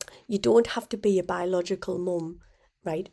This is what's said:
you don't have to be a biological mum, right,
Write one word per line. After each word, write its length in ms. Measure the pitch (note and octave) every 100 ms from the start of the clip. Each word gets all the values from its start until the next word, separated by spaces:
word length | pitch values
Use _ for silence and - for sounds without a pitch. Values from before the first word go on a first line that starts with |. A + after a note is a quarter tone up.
| - - -
you 140 | G3+
don't 280 | A3+ A3+ A#3
have 200 | A#3 -
to 100 | G#3
be 220 | G#3 F#3+
a 40 |
biological 760 | F3+ F3+ F3+ F3+ F3 F#3 - F3+
mum, 400 | F3+ F3 E3 F3+ - _ _ _ E3+
right, 240 | D#3+ G3